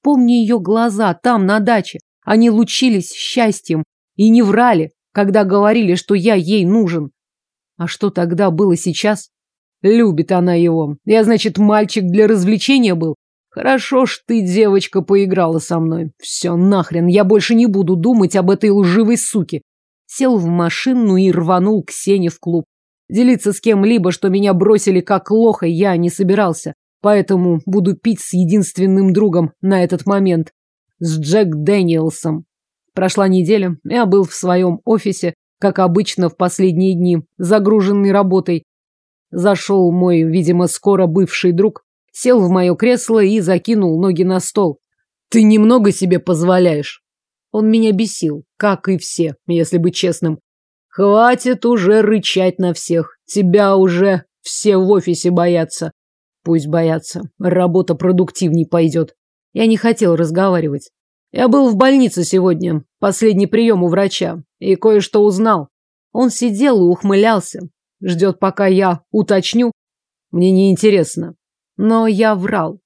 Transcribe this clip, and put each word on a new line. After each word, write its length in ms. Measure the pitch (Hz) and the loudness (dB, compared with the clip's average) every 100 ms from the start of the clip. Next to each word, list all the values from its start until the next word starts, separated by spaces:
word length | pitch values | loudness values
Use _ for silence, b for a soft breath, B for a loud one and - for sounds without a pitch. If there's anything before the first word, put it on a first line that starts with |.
помню 340 | 277 277 240 240 | 0 2 2 2
ее 240 | 220 240 | 2 -2
глаза 540 | 175 220 233 202 214 | 0 0 0 -2 -2
там, 320 | 262 247 233 190 | -2 0 0 0
на 140 | 214 | 0
даче. 400 | 202 226 - - _ _ | 0 0 -2 -12 _ _
Они 260 | - 220 233 | -2 2 4
лучились 640 | 214 233 - 254 202 170 | 2 0 0 0 0 -4
счастьем 720 | - - 247 226 - - 160 156 _ _ - | -10 -6 -2 0 -2 -4 -6 -6 _ _ 0
и 140 | 220 | 4
не 120 | 233 | 4
врали, 500 | 202 214 247 185 156 _ _ | 4 2 2 2 -2 _ _
когда 300 | - 196 202 | -2 0 2
говорили, 520 | 196 202 208 226 196 180 | 2 2 2 2 0 -2
что 200 | - 202 | 0 0
я 200 | 196 202 | 2 0
ей 300 | 165 214 175 | 0 0 2
нужен. 460 | 226 185 170 143 _ _ _ _ _ _ - | 2 0 -2 -8 _ _ _ _ _ _ -10
А 100 | 170 | -10
что 220 | - 202 | -4 -4
тогда 420 | 180 175 170 196 | -2 -4 0 -2
было 260 | 160 202 170 | 2 0 0
сейчас? 520 | 185 156 208 208 - _ _ _ _ _ | -2 -4 -2 -4 -8 _ _ _ _ _
Любит 500 | 190 226 220 156 160 | 2 4 2 0 -2
она 220 | 185 180 | 0 2
его. 440 | 170 170 165 147 147 - | 2 0 0 -4 -6 0
Я, 180 | 220 | 2
значит, 340 | 220 220 214 180 | 2 0 -2 0
мальчик 480 | 208 214 202 220 180 | 2 2 0 -2 -2
для 220 | 196 214 | 2 2
развлечения 680 | 220 180 214 - 277 220 175 | 2 0 -2 2 2 2 0
был? 200 | 160 147 _ _ _ - | -4 -8 _ _ _ -6
Хорошо 500 | 262 262 - 262 247 | -2 -2 0 0 0
ж 160 | - - | -4 -4
ты, 140 | 233 | -2
девочка, 600 | 185 190 208 196 - 190 | 0 2 2 2 0 -4
поиграла 580 | - 196 196 185 165 165 | 0 0 2 0 0 -2
со 200 | - 170 | -4 -4
мной. 320 | 160 165 160 _ | -2 -4 -8 _
Все 400 | - - - 170 | -14 -8 -4 0
нахрен, 500 | 190 196 165 170 175 | 2 2 -2 -2 2
я 160 | 190 | 2
больше 320 | 190 208 196 226 | 4 2 2 2
не 120 | 240 | 2
буду 280 | 196 180 180 | 0 0 0
думать 400 | 202 233 185 196 | 2 2 2 0
об 140 | 185 | 0
этой 200 | 196 214 | 2 2
лживой 460 | 202 180 190 220 233 | 2 2 2 0 0
суке. 460 | - 214 165 151 _ _ _ _ _ | -2 -4 -4 -8 _ _ _ _ _
Сел 300 | - 262 226 | -4 0 0
в 80 | 165 | 0
машину 680 | 175 170 - 254 254 214 185 | -2 -2 -4 -2 0 2 2
и 160 | 190 | 2
рванул 500 | 170 165 180 190 214 | 0 0 0 0 -2
к 100 | - | -4
Сене 360 | - - 196 170 | -10 -2 0 -2
в 100 | - | -6
клуб. 240 | 175 170 - _ _ _ - | -6 -6 -6 _ _ _ -8
Делиться 460 | 196 247 240 202 | 0 2 2 -2
с 80 | 196 | -4
кем-либо, 500 | 226 202 202 233 180 | 0 2 2 2 0
что 160 | 170 196 | -2 -2
меня 260 | 196 202 | 0 0
бросили 460 | 185 196 214 208 180 | 2 2 2 2 -2
как 320 | 175 190 - | 0 -4 0
лоха, 360 | 220 226 208 170 | 2 2 0 -2
я 280 | 165 202 175 | 0 0 0
не 140 | 175 | -2
собирался. 640 | 175 190 202 190 160 - - _ _ | -2 -2 0 0 -4 -10 -16 _ _
Поэтому 600 | 208 208 190 185 180 165 - | 0 0 2 0 0 -2 -2
буду 300 | 196 185 175 | -2 0 -2
пить 240 | 226 202 | -4 -4
с 140 | - | -4
единственным 800 | 180 170 208 175 - 190 190 190 | -2 0 0 -2 -2 0 2 2
другом 400 | 180 214 170 160 - | 2 2 0 -2 -4
на 240 | 190 190 175 | -2 0 0
этот 200 | 180 202 | -2 -2
момент. 460 | 196 190 165 160 _ _ _ _ - | 0 0 0 -4 _ _ _ _ -10
С 180 | 165 156 | -6 -4
Джек 380 | 147 208 190 151 | -2 0 0 -2
Дэниелсом. 880 | 151 202 175 160 160 - 165 156 - _ _ _ _ | -2 0 0 0 -2 -4 -8 -8 -10 _ _ _ _
Прошла 360 | - 185 202 190 | -4 -4 0 0
неделя, 480 | 185 165 214 185 160 - | 2 2 0 0 -6 -6
я 200 | 240 214 | -2 2
был 200 | 196 185 | 2 0
в 80 | |
своем 480 | - 180 180 185 170 | -4 -2 0 0 -4
офисе, 500 | - 220 202 185 175 - _ - | -2 -2 -2 -6 -8 -8 _ -6
как 180 | 196 185 | -4 0
обычно 480 | 185 175 - - 175 | 0 0 -2 -2 -4
в 80 | - | -2
последние 580 | 180 - 190 165 190 | -4 0 0 0 0
дни, 260 | 175 180 170 - - | 0 0 -2 -4 -8
загруженный 760 | 180 214 202 214 190 202 196 | 0 0 2 2 2 0 2
работой. 540 | 196 196 185 185 170 _ _ _ _ _ _ _ | 2 2 0 -2 -6 _ _ _ _ _ _ _
Зашел 640 | 185 196 190 - 196 175 | -2 0 0 0 2 2
мой, 300 | 180 180 170 | 2 2 2
видимо, 440 | 160 175 160 175 175 | 0 0 0 0 0
скоро 400 | - 202 196 180 | -2 0 2 2
бывший 460 | 170 180 - 185 | 0 -2 -2 -2
друг, 320 | 170 214 - _ _ _ - | 0 -2 -6 _ _ _ -8
сел 240 | 247 247 | 0 2
в 100 | 180 | 2
мое 260 | 185 180 175 | 2 0 0
кресло 460 | 240 240 - 226 | 0 -2 0 0
и 200 | 196 220 | 2 0
закинул 580 | 170 180 - 220 185 160 | 0 -2 0 0 0 0
ноги 240 | 190 170 | 0 0
на 160 | 185 185 | 0 -2
стол. 400 | - - 180 143 _ _ _ _ - | -4 -2 -2 -4 _ _ _ _ -4
«Ты 140 | 226 | 2
немного 480 | 214 214 214 247 202 | 4 4 4 4 2
себе 280 | 190 185 180 | 0 0 -2
позволяешь?» 840 | 180 160 175 180 180 147 143 - _ _ _ _ _ | 0 -2 2 2 2 0 -6 -14 _ _ _ _ _
Он 180 | 214 220 | -2 0
меня 220 | 226 220 | 2 2
бесил, 540 | 190 226 - 160 147 - - | 0 -2 -4 -6 -6 -14 -4
как 300 | 208 190 - | -2 -2 -2
и 100 | 185 | -4
все, 380 | - - 160 135 - | -6 -6 -6 -6 -4
если 300 | 170 160 180 | -2 0 0
быть 180 | 170 175 | -2 -2
честным. 440 | 180 - - 156 _ _ _ _ _ | -4 -2 -4 -6 _ _ _ _ _
«Хватит 800 | - 202 208 240 254 247 254 233 | -2 2 4 2 0 -2 -2 0
уже 360 | 233 180 220 | 0 2 2
рычать 560 | 208 214 - 190 185 180 | 2 0 -2 -2 -2 -2
на 160 | 180 | -4
всех, 440 | 160 - 170 160 _ - | -4 -4 -4 -4 _ -8
тебя 500 | 202 185 202 196 196 | -2 0 2 2 2
уже 480 | 190 175 196 180 - _ | 2 2 0 -2 -6 _
все 360 | - - 208 190 | -14 -6 -2 0
в 120 | 190 | 2
офисе 400 | 202 180 170 180 | 0 0 -4 -2
боятся». 640 | 175 175 175 160 - 160 - _ _ _ _ | 0 0 -2 -4 -8 -12 -14 _ _ _ _
«Пусть 240 | 170 165 147 | -4 -4 -2
боятся, 560 | 165 165 160 - 175 190 - | -2 -2 -4 -8 -14 -16 -6
работа 580 | 180 175 180 180 180 160 | -2 0 0 -2 -2 -2
продуктивней 680 | 185 180 175 - 180 165 156 | -2 0 -2 -2 -2 -2 -2
пойдет». 480 | 170 165 165 156 _ _ _ _ | 0 0 -2 -6 _ _ _ _
Я 140 | - 226 | -2 0
не 120 | 220 | 0
хотел 380 | 233 226 190 165 | 0 0 0 0
разговаривать. 760 | 165 170 196 175 156 143 - _ _ _ _ | 0 0 0 0 -2 -6 -12 _ _ _ _
«Я 180 | - 247 | -2 2
был 200 | 277 262 | 4 2
в 60 | 202 | 2
больнице 480 | 262 269 240 - | 4 4 2 0
сегодня, 600 | 160 190 180 165 175 156 - - | -2 0 0 0 -2 -6 -8 -6
последний 480 | 202 185 220 190 202 | -4 0 0 2 0
прием 360 | 220 233 196 | 0 2 2
у 60 | 175 | 0
врача, 520 | 180 196 - 170 165 - _ | 0 -2 -2 -6 -8 -16 _
и 160 | 190 185 | -2 0
кое-что 460 | 220 214 - 214 | 2 2 0 0
узнал». 460 | 208 185 220 196 143 _ _ _ _ | 2 2 0 0 -4 _ _ _ _
Он 160 | 226 254 | -2 -2
сидел 480 | - 240 202 285 226 | 0 -4 0 2 4
и 120 | 175 | 2
ухмылялся, 720 | 180 202 196 220 214 - - 175 _ _ _ | 2 0 2 2 0 -4 -14 -18 _ _ _
ждет, 380 | 190 170 196 180 | -6 0 0 2
пока 280 | 190 190 196 | -4 0 0
я 340 | 190 190 170 _ | 2 2 -2 _
уточню. 600 | 214 - 196 - 233 240 - _ _ _ _ _ | -4 0 0 0 0 -2 -4 _ _ _ _ _
Мне 200 | 175 185 | 0 2
неинтересно. 840 | 185 196 180 214 196 156 - 165 - _ _ _ - | 4 2 2 2 2 0 -6 -12 -14 _ _ _ -4
Но 300 | 214 226 220 | 0 0 0
я 280 | 202 220 202 | 0 0 0
врал, 440 | 190 208 165 190 | -4 -4 -6 -10